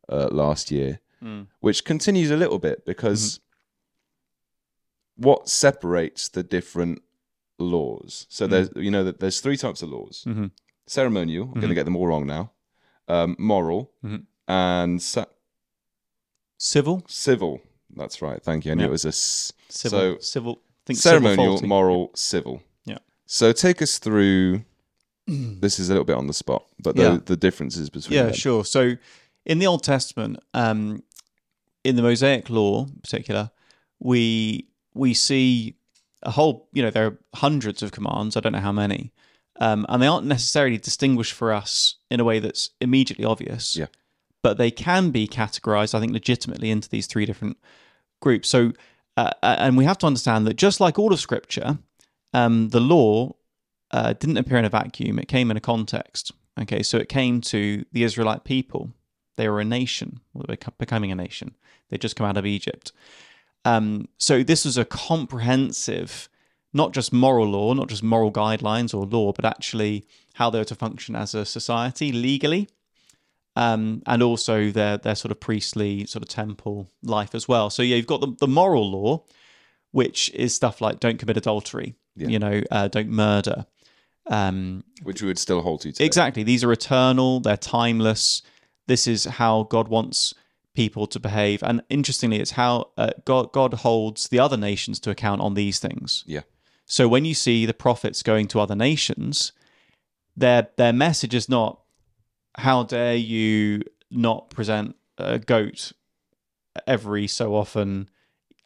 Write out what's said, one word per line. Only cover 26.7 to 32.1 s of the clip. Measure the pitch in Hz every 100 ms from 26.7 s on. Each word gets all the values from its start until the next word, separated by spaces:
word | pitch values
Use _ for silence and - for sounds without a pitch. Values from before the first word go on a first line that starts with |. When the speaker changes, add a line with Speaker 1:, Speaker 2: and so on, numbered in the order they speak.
| -
Speaker 1:
but | 82 85
the, |
Speaker 2:
Yeah. | 87 87
Speaker 1:
the | - 87
differences | 95 - 69 82 73
between | 76 - 143
Speaker 2:
Yeah, | 117
Speaker 1:
them. |
Speaker 2:
sure. | - 139 113 101
So | 139 123 123 _ - _ _ -
in | 160
the | 190
Old | 170
Testament, | - 135 - - 110 - -
um, | 120 113 107 107 107 - - - _ _ _ _ _
in | 131 123
the |
Mosaic | 120